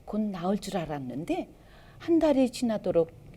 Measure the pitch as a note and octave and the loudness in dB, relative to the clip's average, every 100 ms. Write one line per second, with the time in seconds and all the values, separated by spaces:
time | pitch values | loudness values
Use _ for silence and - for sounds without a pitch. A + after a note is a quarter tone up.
0 | - G#3+ G#3+ F#3 F3+ G3+ G3 F#3+ D3+ D3 | -8 -4 -4 -2 -2 -2 -2 -6 -4 -6
1 | B2+ B2+ G#3+ F4 - - - - - - | -6 -6 -4 -4 -6 -14 -20 -20 -20 -8
2 | - E4 D#4 C4+ B3 - A#3+ G#3+ F#3 E3+ | 2 4 4 4 2 0 -2 -2 2 2
3 | E3 - - | 2 -2 -20